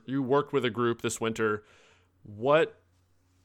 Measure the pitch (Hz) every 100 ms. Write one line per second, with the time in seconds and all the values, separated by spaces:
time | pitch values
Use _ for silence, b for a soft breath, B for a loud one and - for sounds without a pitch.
0 | - 135 127 143 139 139 120 107 120 117
1 | 117 - 113 113 110 104 b b b b
2 | b _ - 104 127 156 160 - _ _
3 | _ _ _ _